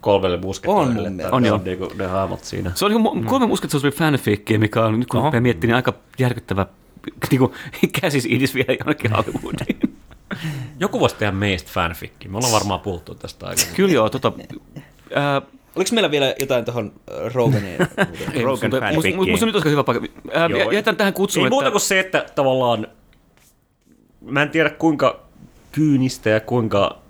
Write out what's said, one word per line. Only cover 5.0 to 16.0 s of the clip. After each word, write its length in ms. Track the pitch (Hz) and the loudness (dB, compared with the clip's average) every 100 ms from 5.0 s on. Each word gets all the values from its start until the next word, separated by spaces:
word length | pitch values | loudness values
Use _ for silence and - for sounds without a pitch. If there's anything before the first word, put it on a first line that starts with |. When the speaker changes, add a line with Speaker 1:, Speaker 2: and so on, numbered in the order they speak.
Speaker 3:
nyt 80 | 123 | 0
kun 100 | 117 | 0
Speaker 4:
Oho. 80 | 139 | 2
Speaker 3:
rupeaa 140 | 127 | 2
miettimään, 300 | 123 107 120 | 2 2 2
niin 40 | 120 | 2
aika 160 | 123 - _ - | 0 -4 _ -2
järkyttävä, 480 | 127 120 - 98 95 _ _ - - - - | 0 0 -4 -2 -2 _ _ -16 -16 -8 0
niinku, 240 | 131 127 - - | 2 2 0 -14
<laughs> 280 | - - - | -2 0 0
käsis 260 | 175 143 - | 0 -2 0
idis 240 | 120 131 | 0 0
vielä 220 | 127 123 127 | 0 0 0
jonnekin 320 | - 151 - | -2 -2 0
Hollywoodiin. 680 | 107 107 - - - - - - - - - - - 160 139 120 131 | 0 0 -4 -6 -8 -4 -2 -4 -6 -20 -20 -14 -10 -8 -8 -12 -4
Speaker 1:
Joku 200 | 170 170 | -4 2
voisi 160 | 151 - | 0 0
tehdä 160 | 107 | -2
meistä 380 | 95 101 90 - | 0 -2 -2 -4
fanfickiä. 560 | - 85 80 - - 98 | -4 -4 -4 -14 -16 -12
Me 60 | 95 | -4
ollaan 160 | 123 | 0
varmaan 280 | 107 101 92 | 2 0 -4
puhuttu 340 | 104 87 - | -4 -8 -10
tästä 320 | - - - 92 | -16 -16 -14 -8
aikaisemmin. 300 | 92 - - | -4 -4 0
Speaker 3:
Kyllä 180 | 190 | 2
joo, 160 | 143 110 | 4 2
tota, 220 | 131 120 - - - - 151 - - - | 0 -2 -4 -14 -18 -18 -20 -20 -20 -6
ää, 280 | - 143 139 - - _ - | -2 0 -2 -4 -20 _ -4
Speaker 2:
Oliko 140 | 185 | 0
meillä 180 | 226 | 2